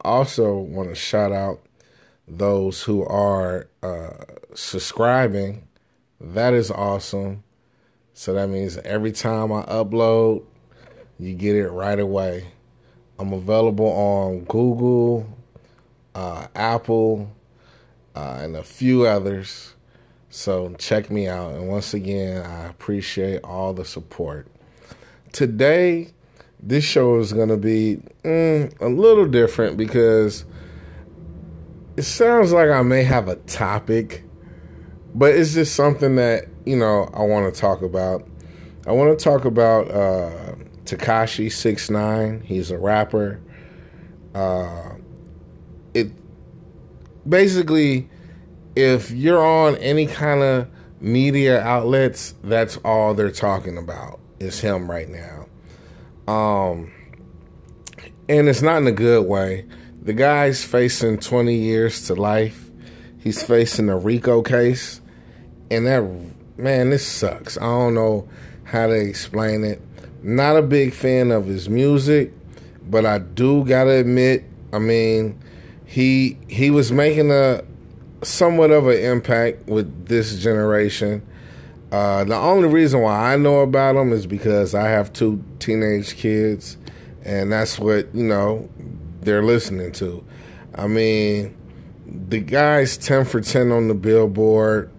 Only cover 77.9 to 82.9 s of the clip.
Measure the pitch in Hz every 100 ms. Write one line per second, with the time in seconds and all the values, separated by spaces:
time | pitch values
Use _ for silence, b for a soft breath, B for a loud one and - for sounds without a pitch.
77.9 | - - - - - 175 165 156 151 127
78.9 | 113 120 120 123 117 117 - - 107 87
79.9 | 71 90 117 107 98 110 107 107 107 104
80.9 | - 104 104 - B B B B B -
81.9 | 101 101 98 98 110 151 196 165 160 156